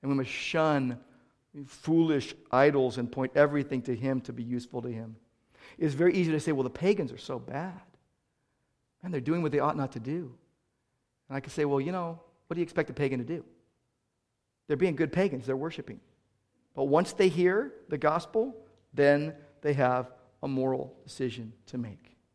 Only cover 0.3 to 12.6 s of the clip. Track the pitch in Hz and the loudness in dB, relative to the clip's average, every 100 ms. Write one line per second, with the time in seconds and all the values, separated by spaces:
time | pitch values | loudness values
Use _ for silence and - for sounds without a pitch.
0.3 | - - 165 156 147 131 120 - - _ | -6 -4 0 2 2 0 -4 -12 -20 _
1.3 | _ _ 147 135 - - 165 160 147 - | _ _ -18 -18 -12 2 4 6 4 0
2.3 | - - 123 143 143 127 123 120 127 131 | -12 0 6 6 6 0 0 -6 -2 -2
3.3 | 147 147 143 139 131 120 117 135 131 127 | 4 4 4 -2 -4 -4 -4 -2 -4 -4
4.3 | 120 117 123 120 127 120 113 113 110 _ | -10 -6 -6 -6 -10 -8 -10 -12 -16 _
5.3 | _ _ _ - - 160 135 175 180 165 | _ _ _ -20 -2 -2 4 4 4 2
6.3 | 156 147 147 127 - 180 208 143 123 - | 0 0 0 -2 0 0 0 0 -6 -10
7.3 | 127 120 131 180 185 - _ _ _ _ | -10 -8 -10 -10 -12 -20 _ _ _ _
8.3 | _ _ _ _ _ _ _ 180 160 123 | _ _ _ _ _ _ _ -6 -4 0
9.3 | 165 160 143 139 156 135 123 113 160 151 | 0 2 2 0 0 -4 -4 -6 -6 -8
10.3 | 120 _ _ _ _ _ _ _ _ _ | -14 _ _ _ _ _ _ _ _ _
11.3 | 135 135 147 147 139 143 185 170 165 - | -8 -8 -2 0 2 0 -4 -6 -10 -16
12.3 | _ _ 170 | _ _ -4